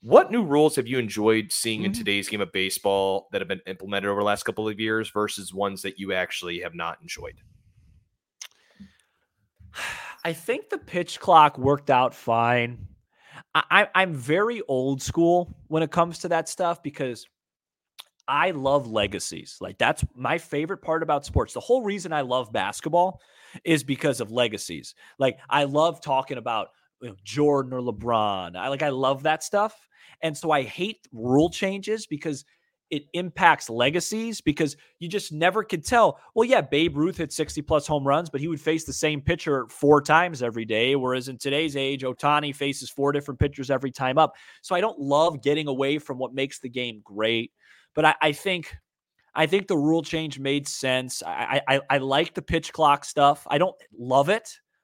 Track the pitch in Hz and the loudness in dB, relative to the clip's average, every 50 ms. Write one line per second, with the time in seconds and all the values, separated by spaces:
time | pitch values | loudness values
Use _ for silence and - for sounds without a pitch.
0 | - 113 165 285 370 - 226 240 208 151 143 147 151 147 - 143 117 117 131 127 | 0 6 6 6 6 6 2 0 0 2 4 4 4 4 4 0 -2 -2 -2 -4
1 | 117 104 - 107 107 110 110 110 110 - - - - 117 110 107 107 101 98 - | -4 -4 -2 2 4 4 4 4 2 -2 -4 -4 -2 -2 -2 -2 -2 -4 -4 -4
2 | 110 101 101 101 98 - 107 104 98 85 - 95 95 95 - - - 101 98 98 | -2 -2 -2 -2 -2 -4 -4 -4 -4 -4 -2 -2 -2 -2 -4 -2 0 0 2 2
3 | 98 95 95 98 - _ - 98 95 85 98 92 - 92 95 - 95 98 101 98 | 2 0 -2 -2 -4 _ -6 -6 -6 -6 -8 -8 -8 -12 -14 -12 -10 -6 -4 -2
4 | 95 101 101 101 104 104 101 101 - 117 110 - 107 110 107 98 110 110 110 110 | -2 -2 0 0 0 0 0 -2 -2 -6 -6 -4 -4 -6 -4 -4 -4 -2 -2 -2
5 | 110 - - 104 107 101 - 101 95 90 92 95 101 98 98 92 - 98 95 95 | -4 -4 -4 -4 -4 -4 -4 -8 -12 -10 -6 -4 -4 -4 -4 -6 -10 -10 -10 -8
6 | 98 95 92 92 90 - - - - 87 87 85 90 87 82 85 85 85 82 - | -6 -4 -2 -2 -2 -4 -6 -8 -8 -8 -8 -8 -8 -10 -8 -8 -8 -8 -8 -10
7 | 80 85 - - - - - - _ _ _ _ _ _ _ _ _ _ _ _ | -14 -16 -16 -14 -14 -16 -18 -20 _ _ _ _ _ _ _ _ _ _ _ _
8 | _ _ _ _ _ _ _ - - - _ _ _ _ _ - 202 - _ _ | _ _ _ _ _ _ _ -20 -20 -20 _ _ _ _ _ -20 -20 -20 _ _
9 | _ _ _ _ _ _ _ _ _ _ _ _ - - - - - - - - | _ _ _ _ _ _ _ _ _ _ _ _ -20 -18 -12 -10 -10 -8 -10 -10
10 | - - - - - 170 165 165 - - 240 320 - - 427 330 - - - 180 | -14 -16 -12 -8 -6 -6 -6 -6 -4 -4 -4 -4 -6 -8 -10 -10 -8 -6 -4 -4
11 | 175 - - - - - 175 160 151 147 - 131 127 139 143 139 - - 131 127 | -4 -4 -6 -4 4 6 8 10 8 8 6 2 0 2 2 2 2 4 4 4
12 | 127 120 - - - 120 113 117 117 120 123 120 117 120 123 - - - - _ | 4 2 0 -4 -2 0 2 2 4 2 2 2 0 -2 -6 -10 -16 -18 -20 _
13 | _ _ _ _ _ - - - - _ - 143 - - 170 196 208 202 - 180 | _ _ _ _ _ -20 -20 -20 -10 _ -2 -2 0 4 4 4 4 4 2 2
14 | 190 185 160 135 117 131 156 185 208 233 240 220 - - 135 127 127 135 139 135 | 2 2 0 -6 -2 0 0 2 2 0 -2 -4 -6 -4 -2 -2 0 0 -2 -4
15 | - - - 165 170 170 175 175 175 - - - - - 151 160 165 156 - 175 | -4 -4 0 2 4 4 4 2 0 -2 -8 -18 -10 -4 -2 -2 -2 0 0 0
16 | 170 175 160 - - 170 170 165 - - - - 180 170 170 - - 147 147 - | 0 0 -2 -8 -4 -2 -2 -2 -2 -4 -4 -4 -2 -2 -2 -4 -8 -10 -8 -6
17 | 139 127 117 - - _ _ _ _ _ _ _ _ _ _ _ _ _ _ - | -6 -6 -6 -8 -14 _ _ _ _ _ _ _ _ _ _ _ _ _ _ -20
18 | - _ _ _ _ - 135 147 170 190 175 143 131 135 143 143 127 117 110 110 | -20 _ _ _ _ -2 0 2 2 2 0 0 0 2 2 2 2 0 0 0
19 | 104 101 101 92 - - 82 82 - - - - 95 95 98 - 113 127 156 - | 0 0 -2 -4 -8 -8 -10 -12 -14 -16 -16 -14 -12 -10 -4 0 0 0 0 0
20 | - - _ 123 127 123 160 170 - - 147 143 156 160 196 - - - 160 160 | -4 -6 _ -6 -4 -4 -4 -4 -4 -6 -6 -4 -4 -4 -6 -8 -4 -2 -2 -2
21 | 160 151 147 143 143 - - 135 117 - - 123 - - 240 262 226 202 202 202 | 0 0 -2 -2 -2 -2 0 0 0 -2 -6 -6 -2 0 2 2 2 -2 -6 -6
22 | 170 175 160 151 135 123 123 127 123 110 113 107 95 101 107 - - 160 151 170 | -6 -4 -4 -4 -2 0 -2 -2 -2 -2 -2 -2 -2 -2 -4 -6 -4 0 2 2
23 | 180 190 180 - _ _ _ _ - - - 156 - 170 165 147 123 135 135 123 | 2 2 -2 -8 _ _ _ _ -20 -20 -20 -6 0 0 0 2 0 -2 -4 -2
24 | - 147 127 123 117 101 113 123 123 113 107 98 - - 85 71 62 - - _ | 0 0 0 -2 -4 -4 0 0 0 0 0 -6 -10 -10 -10 -12 -12 -14 -18 _
25 | - - - - 135 131 127 - - - - 143 143 139 139 151 156 170 156 - | -20 -14 -4 0 0 0 0 -2 -4 -2 0 0 2 2 2 2 2 2 0 -4
26 | - 151 135 131 131 - 143 123 110 120 117 107 98 - _ _ _ _ _ - | -4 -2 -2 -2 -2 -4 -6 -8 -6 -4 -4 -4 -6 -8 _ _ _ _ _ -16
27 | 123 117 98 98 101 - 101 143 147 147 143 139 135 127 131 127 123 123 107 98 | -16 -16 -16 -16 -14 -6 0 2 4 4 4 2 0 -2 -4 -6 -4 -4 -6 -4
28 | 107 120 117 110 107 104 98 95 90 85 87 90 95 135 139 135 151 147 131 131 | -2 0 2 2 2 2 0 -2 -4 -8 -8 -8 -6 -6 -4 -2 -2 -2 -2 0
29 | 135 131 139 131 139 156 156 160 - - - 202 208 214 - _ _ _ _ _ | 0 0 0 2 0 0 0 0 -2 -2 0 0 0 0 -4 _ _ _ _ _
30 | - - - - - 160 147 - - 160 151 143 131 107 - - 185 214 220 _ | -20 -20 -12 -6 -6 -4 -4 -4 0 2 2 2 0 -2 -6 -6 -6 -6 -8 _
31 | _ _ - 113 113 123 127 143 160 175 - - 202 190 196 196 190 208 220 226 | _ _ -12 -6 0 4 6 6 6 4 2 -2 -4 -4 -4 -4 -6 -6 -6 -6
32 | 214 - 160 147 - 165 143 135 - _ _ _ _ _ _ _ _ - 160 143 | -6 -8 -8 -8 -6 -6 -6 -8 -10 _ _ _ _ _ _ _ _ -8 -8 -8
33 | 147 _ - 170 185 175 - - 185 170 151 - - - 113 117 123 139 160 180 | -8 _ -6 -6 -6 -6 0 4 6 6 6 4 0 -4 -2 0 2 2 2 0
34 | - - 214 220 226 233 214 - - 156 147 - 160 143 139 - _ _ _ - | -2 -4 -4 -6 -6 -6 -6 -4 -2 -2 0 0 0 -2 -4 -8 _ _ _ -12
35 | 165 170 190 196 - - 156 151 165 185 185 220 208 - 190 165 - - 254 233 | -8 -6 -6 -6 -6 -6 -2 0 2 2 2 2 -2 -2 -4 -6 -2 2 4 4
36 | 214 165 - - - - - 226 226 240 262 214 143 - 143 147 165 170 135 143 | 4 4 2 0 -10 -4 0 0 2 4 4 4 2 2 0 2 2 2 0 0
37 | 156 185 - - 165 139 - - 156 - - 151 143 - 160 147 143 - 151 147 | -2 -2 -2 -4 -6 -6 -4 -4 -4 -4 -6 -8 -2 0 0 0 0 0 -2 0
38 | 135 139 139 160 175 156 - 135 147 170 160 143 - 156 160 160 - - 127 - | 2 2 2 2 0 -2 -6 -6 -4 -4 -6 -4 -2 -2 -2 -2 -2 -6 -6 -2
39 | - 151 151 143 143 160 175 165 - 165 143 131 123 - - - - 143 151 147 | -2 -2 -2 -2 -2 -2 -2 -2 0 0 0 0 -2 -4 -6 2 6 6 6 6
40 | 143 - 151 160 180 175 160 123 123 120 110 117 113 107 110 107 120 127 139 139 | 6 6 4 4 4 2 -2 -4 -4 -4 -4 -4 -2 0 2 2 4 4 2 2
41 | 127 127 127 127 123 135 131 113 - 139 139 147 165 156 139 139 135 135 139 135 | 0 0 -2 -2 -4 -6 -10 -8 -4 -2 0 0 -2 -2 -2 -4 -4 -4 -4 -4
42 | 135 127 123 - - 143 147 147 147 143 135 - 139 139 135 - 131 - - - | -4 -6 -4 0 2 2 2 2 2 -2 -4 -4 -4 -4 -4 -4 -8 -10 -4 -2
43 | 139 143 143 143 143 - 131 - 151 143 143 - 131 127 139 127 135 135 127 - | 0 0 0 0 -2 -4 -2 0 0 0 0 -4 -4 -2 -2 -2 -2 -4 -6 -4
44 | 135 127 131 156 156 - - - - - - _ - - 185 175 160 226 - - | -2 0 4 4 4 2 2 -6 -20 -20 -20 _ -6 -2 0 0 0 0 -2 -4
45 | 139 139 139 147 160 170 156 135 - 139 147 156 156 143 135 127 135 139 147 147 | -2 2 4 4 4 4 2 0 0 2 2 2 0 -2 -2 0 0 0 0 -2
46 | - - 135 127 131 120 127 135 135 139 - - - 127 117 127 123 120 113 107 | -4 -6 -8 -6 -6 -6 -4 -4 -4 -4 -6 -10 -14 -10 -8 -6 -6 -6 -8 -12
47 | 104 - 101 104 107 113 117 113 117 - _ _ _ _ - _ _ _ - 151 | -16 -12 -6 -2 0 0 0 0 -2 -6 _ _ _ _ -20 _ _ _ 0 4
48 | 151 156 156 - 156 156 147 - - 196 180 175 151 - - - _ _ _ _ | 4 4 4 4 2 0 0 -2 -4 -4 -4 -4 -6 -10 -16 -20 _ _ _ _
49 | _ _ _ _ _ _ - - 160 147 180 202 196 - 190 151 139 151 160 165 | _ _ _ _ _ _ -2 -2 0 2 2 0 0 0 0 0 2 2 2 2
50 | 156 - 170 160 160 151 135 135 135 139 139 143 139 - - - - 131 127 127 | 0 -2 -4 -6 -6 -6 -8 -6 -4 -2 -2 -2 -4 -6 -8 -4 -2 0 0 0
51 | 127 127 - - - 82 - - 113 - 131 143 - 139 135 139 - - 139 139 | -2 -4 -10 -10 -8 -8 -6 -6 -4 -2 -2 -2 0 2 0 0 0 0 0 0
52 | 131 135 135 147 170 - - - 147 - 165 165 156 - - - 156 147 143 143 | 0 0 0 0 0 0 -4 -10 -6 -4 -4 -4 -4 -4 -2 2 4 4 4 4
53 | - - - 151 143 143 151 - - - 147 147 180 185 - - - _ - - | 0 -4 2 4 6 6 4 2 -2 0 2 2 2 2 0 -6 -18 _ -16 -10
54 | 120 123 127 139 143 156 208 226 - - - - _ _ _ _ | -2 2 4 4 6 4 2 0 -2 -6 -20 -20 _ _ _ _